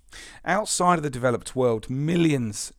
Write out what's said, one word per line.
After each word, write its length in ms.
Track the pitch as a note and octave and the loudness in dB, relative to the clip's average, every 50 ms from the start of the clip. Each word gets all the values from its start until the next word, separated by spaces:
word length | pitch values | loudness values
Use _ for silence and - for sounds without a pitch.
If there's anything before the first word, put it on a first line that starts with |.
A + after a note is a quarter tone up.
| _ _ - - - - - - - | _ _ -20 -20 -20 -20 -20 -10 -4
Outside 520 | - F3 G3+ G#3+ - - - F3+ F3+ F3 | -2 -2 -2 -2 -2 -2 2 4 4 4
of 60 | E3 | 2
the 80 | D3 D3 | 0 -4
developed 440 | C3 B2 B2 B2+ A#2+ G2+ - - - | -2 0 0 0 0 0 -4 -4 -2
world, 360 | B2+ B2+ A#2+ A2+ A2 - - | 0 2 2 2 0 -2 -6
millions 840 | B2+ C3+ D3 D#3 F3 F3 E3 D#3+ D3 C3 A#2+ G#2+ G2+ - - - - | -4 -2 -2 0 2 4 4 4 2 2 -2 -4 -6 -8 -10 -12 -12